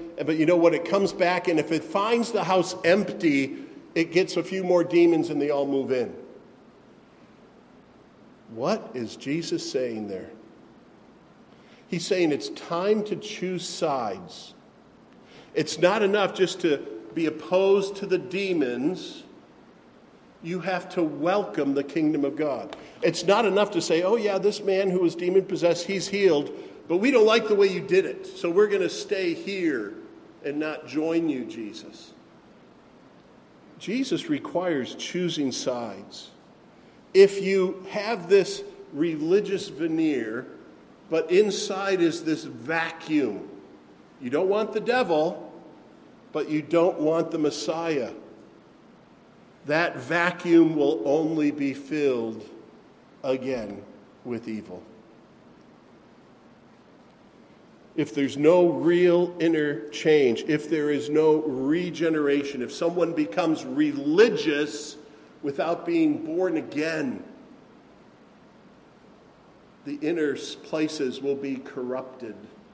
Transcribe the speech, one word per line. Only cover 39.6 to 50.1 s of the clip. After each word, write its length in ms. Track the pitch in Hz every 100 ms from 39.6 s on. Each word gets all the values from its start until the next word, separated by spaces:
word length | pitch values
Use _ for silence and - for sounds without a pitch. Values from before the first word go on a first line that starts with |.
| -
veneer, 800 | - 165 160 156 135 110 113 - - - - - - -
but 220 | 160 156
inside 720 | 180 214 185 - 190 196 190
is 240 | 170 -
this 200 | 156 151
vacuum, 1040 | 135 123 117 160 160 - - 151 127 95 - - - - - - - -
you 100 | 123
don't 180 | 139 185
want 240 | 202 214
the 80 | 214
devil, 720 | 190 247 208 156 160 - - - - - - - - - -
but 180 | 151 147
you 100 | 151
don't 380 | 139 170 175 170
want 320 | 156 165 165
the 80 | 165
Messiah. 720 | 151 - - 160 165 151 107 - - - - - - - - - - - - - - - 135
That 300 | 151 170 139
vacuum 800 | 123